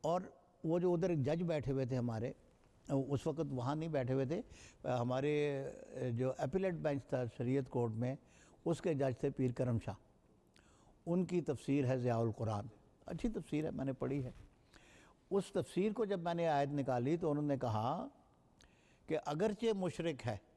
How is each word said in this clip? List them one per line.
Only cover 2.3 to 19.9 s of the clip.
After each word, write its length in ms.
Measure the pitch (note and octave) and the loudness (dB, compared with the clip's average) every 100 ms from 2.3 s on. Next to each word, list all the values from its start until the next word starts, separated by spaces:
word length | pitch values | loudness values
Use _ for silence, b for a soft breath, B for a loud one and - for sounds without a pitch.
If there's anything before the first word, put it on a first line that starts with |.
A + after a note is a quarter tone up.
| - - - - - - | -6 -18 -20 -20 -20 -2
उस 360 | C#3 C3+ C#3 E3 | -2 0 -2 -2
वक़्त 220 | D3 D3+ | -2 -2
वहाँ 240 | C3 A#2+ D3+ | -2 -2 -2
नहीं 140 | E3 | -2
बैठे 240 | D3+ B2 | -2 0
हुए 120 | C3 C3 | 0 0
थे, 180 | E3+ - B B B C#3 | -2 -6 B B B -4
हमारे 720 | B2+ A#2+ B2+ C#3+ D3+ D3 C#3 C3+ - - - | 0 0 0 2 2 0 0 -6 -10 -12 -6
जो 320 | C3 A#2 B2+ | -2 0 0
अपीलेट 460 | C3 C#3+ F#3 F#3+ E3 | 0 -2 0 0 0
बेंच 260 | D3+ C#3+ | 0 -2
था 260 | - C3 B2 | -2 -2 -2
शरीयत 400 | - B2 C3+ B2+ | -2 0 0 2
कोर्ट 260 | - A#2+ | 0 0
में, 240 | A2 B2 C#3 B B B B - | 0 -2 -2 B B B B -2
उसके 300 | E3 F#3+ D3 | 0 0 2
जज 200 | C3+ B2+ | 2 2
थे 60 | C#3+ | -2
पीर 220 | C3+ C3 | 2 0
करम 280 | A#2+ B2+ A#2 | 2 0 0
शाह, 160 | - F#2+ - _ _ - _ - B B B B - | -2 -10 -14 _ _ -20 _ -20 B B B B -2
उनकी 340 | F3 F3 F3 | 0 2 0
तफसीर 440 | - B2+ - C#3+ C3 | 0 -2 2 2 4
है 140 | C3 | 2
ज़ियाउल 320 | B2 A#2 A#2 | 2 2 2
कुरान, 380 | G#2+ A2 G#2 G2+ - - _ - | 0 -2 -2 -4 -14 -20 _ -10
अच्छी 220 | E3 - | -4 -2
तफसीर 360 | - D#3 D3+ D#3 | -4 -4 -2 -2
है, 60 | |
मैंने 220 | - C3+ | -4 -4
पढ़ी 280 | B2+ C3 C#3 | -4 -4 -4
है। 120 | B2 - - _ _ B B B B B _ | -6 -10 -20 _ _ B B B B B _
उस 220 | G3 F#3+ | -2 0
तफसीर 400 | G3 - - G#3 | -2 -2 0 0
को 120 | G#3+ G#3+ | 2 0
जब 200 | G3 E3+ | 0 0
मैंने 200 | E3+ E3+ | 2 4
आयत 240 | C#3+ C#3+ | 4 2
निकाली, 480 | C#3+ C3+ B2 B2 E3 | 2 2 2 2 2
तो 120 | E3+ | 2
उन्होंने 280 | D3 D3 C#3 | 2 2 0
कहा 520 | B2 G#2+ A2+ E3 C#4 - _ _ _ _ b b b b - | 0 0 0 -2 -6 -12 _ _ _ _ b b b b -4
कि 80 | D#3 | -2
"अगरचे 580 | - D3+ G#3+ G#3 A3+ | -2 0 0 2 0
मुशरिक 480 | G3+ F3+ | 2 0